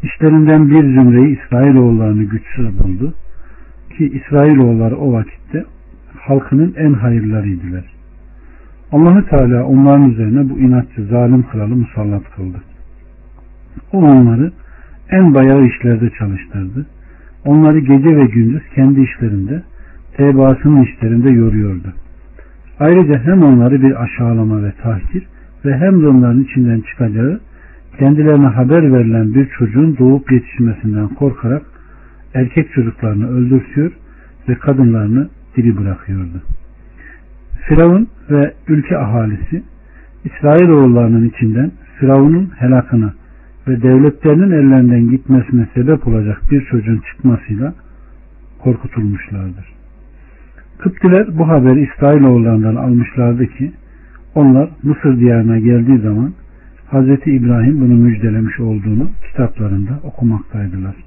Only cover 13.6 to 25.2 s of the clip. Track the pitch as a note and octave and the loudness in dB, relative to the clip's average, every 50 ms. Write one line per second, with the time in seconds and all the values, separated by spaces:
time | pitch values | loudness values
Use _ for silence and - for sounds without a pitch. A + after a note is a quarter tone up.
13.6 | - - - - - - - G3 F3+ D3+ C#3 C3 B2 A#2+ A#2 A#2 C#3 F3 - - | -20 -20 -20 -20 -20 -8 -2 2 4 6 6 6 6 4 2 0 -2 -4 -6 -12
14.6 | - - - - - - - - - - - F#3+ F#3+ E3+ C#3 C3+ C3 C3+ C3+ C#3 | -20 -20 -20 -20 -20 -20 -20 -20 -12 -4 0 2 4 4 4 4 4 4 4 4
15.6 | C3+ B2 A#2+ - - A#2+ A#2 A2 A2+ A#2 - - A2 G2+ G2 F#2 F2+ F2 - G2+ | 2 2 0 -2 -2 -2 -2 0 -2 -4 -6 -6 -8 -8 -8 -10 -12 -12 -12 -10
16.6 | F#2+ F#2 G#2 C3 D3 - - - - - - - - - - - - C#3+ C#3+ D#3 | -10 -10 -10 -12 -12 -12 -16 -20 -20 -20 -20 -20 -20 -20 -20 -12 -2 2 2 4
17.6 | D#3 D3+ D3+ D#3 C#3+ B2+ C#3 C3+ C3+ E3 D#3+ D3 C#3 A#2+ G#2+ A#2 A2+ A2+ C3 D#3 | 4 4 2 2 2 2 2 2 4 2 2 4 2 2 2 0 0 0 -2 -4
18.6 | - - - C3 C3 C3+ C#3+ C3+ C3+ A#2+ - - A#2 A2+ G#2 G2 F#2+ G2+ C3+ E3+ | -8 -8 -4 0 2 2 4 2 0 -2 -2 -6 -6 -6 -4 -4 -6 -6 -8 -10
19.6 | F3+ - - - - - - - - - - - C#3 C#3+ C#3 C3+ C3+ C3+ C3 B2+ | -10 -14 -20 -20 -20 -20 -20 -20 -20 -20 -4 0 0 2 2 4 2 2 2 2
20.6 | - D3 D3+ C#3+ B2+ - - - A#2 A2 A2+ A#2 A#2+ C3+ C3 A#2 A2+ A2 G#2 G#2+ | 2 2 4 4 2 2 -2 -6 -4 -2 -2 0 2 2 2 2 2 0 0 -2
21.6 | G#2 G2+ F#2+ F2+ E2 F#2+ F2+ - - - - - - - - - - _ - - | -4 -4 -6 -8 -10 -14 -16 -16 -18 -18 -20 -20 -20 -20 -20 -20 -20 _ -20 -20
22.6 | - - - - C#3+ D#3 F3 F3+ F3+ D3 C#3+ C3+ A2+ D3 F#3 G3 E3 C#3+ C3+ A#2+ | -20 -20 -10 -4 0 2 4 4 4 2 0 0 0 0 2 4 4 4 4 4
23.6 | A#2 B2 C3+ C#3 C3 C3+ C3+ - A#2+ A2 - - A#2+ A#2 A#2 A2+ A2 A2 A2 G#2+ | 4 2 2 2 2 2 0 0 -6 -10 -6 -4 -4 -2 -2 -2 -2 -2 -4 -4
24.6 | G#2 G2+ G2 - - A#2 A2+ G2 F2 - - F#3 | -6 -8 -10 -8 -8 -6 -6 -6 -6 -6 -8 -8